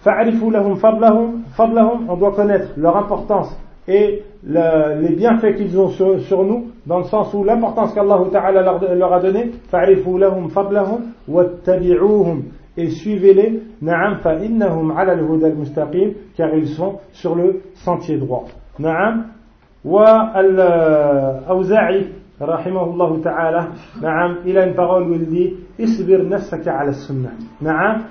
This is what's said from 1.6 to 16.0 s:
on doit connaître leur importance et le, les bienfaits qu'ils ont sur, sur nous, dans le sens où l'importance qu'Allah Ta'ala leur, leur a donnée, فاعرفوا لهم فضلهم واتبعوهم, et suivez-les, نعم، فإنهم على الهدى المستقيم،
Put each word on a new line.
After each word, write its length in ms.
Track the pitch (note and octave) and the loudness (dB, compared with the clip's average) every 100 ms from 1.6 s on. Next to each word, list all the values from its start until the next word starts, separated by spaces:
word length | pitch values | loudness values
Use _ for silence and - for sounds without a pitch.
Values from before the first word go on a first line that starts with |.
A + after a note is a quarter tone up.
| A3+ A3+ A3 A#3+ A#3 | 2 4 2 0 -6
on 80 | F3 | -2
doit 160 | G3+ | 0
connaître 380 | G3+ G#3 F#3+ - D3 | 0 0 0 -2 -2
leur 200 | D#3+ F#3 | 0 0
importance 600 | G3+ G#3 - G3+ D3 - - - - | -2 -6 -2 -4 -4 -12 -18 -18 -2
et 380 | G3 G#3 G3 - - | 2 2 -2 -12 -18
le, 560 | - E3 E3 D#3+ D3+ D3+ | -4 0 2 2 0 0
les 140 | D#3+ | -2
bienfaits 400 | D#3+ A#3 A3+ A3 | 0 2 2 0
qu'ils 240 | G3 G3 F#3 | 0 -2 0
ont 120 | F#3+ | 0
sur, 300 | - F#3+ F#3 | 0 0 0
sur 200 | C3 F3 | 0 0
nous, 300 | G3 A#3+ - - D3 | 0 -2 -6 -16 -6
dans 120 | F3 | -4
le 60 | |
sens 280 | F3 G#3+ - | -2 -2 -2
où 120 | G3+ | -2
l'importance 500 | G3 A3+ A3+ A3+ G3+ | 0 0 0 -2 -2
qu'Allah 240 | G#3 G3+ G3 F3+ | 0 2 2 2
Ta'ala 300 | G3 F#3 G3 | 0 2 2
leur, 320 | F#3 E3+ F#3 F3+ | 2 0 0 0
leur 160 | F3+ | 2
a 80 | F3+ | 2
donnée, 320 | F#3+ G3+ A#3+ - - | 2 0 -4 -10 -4
فاعرفوا 480 | F3+ F#3 F#3+ F3+ F3+ | 0 4 2 2 2
لهم 300 | G3 F#3+ D#3+ | 2 2 -4
فضلهم 520 | G3 G3 G3+ G3 A#3 - - - | -4 -2 -2 -2 -4 -8 -16 -2
واتبعوهم, 1120 | E3 F3+ F3 - F#3 F3+ F3 G3+ G#3+ F3 D3+ - - - - | 0 0 -2 -2 0 2 2 4 2 2 -2 -8 -16 -16 -6
et 120 | E3+ | -6
suivez-les, 720 | D#3+ G#3 G3+ G3 F#3+ A3 A3+ - - | -4 -6 2 6 6 4 -2 -10 -8
نعم، 340 | D3+ E3+ G3+ G3+ | -2 0 0 0
فإنهم 680 | E3+ D#3+ G#3+ A3+ G3 E3 D#3 | -2 -2 -2 0 0 0 -2
على 200 | D3+ F#3+ | 0 0
الهدى 340 | E3 D#3 D#3+ D#3+ | 0 0 2 0
المستقيم، 680 | D3 C3+ - D3 F3+ | 0 -6 -6 -4 0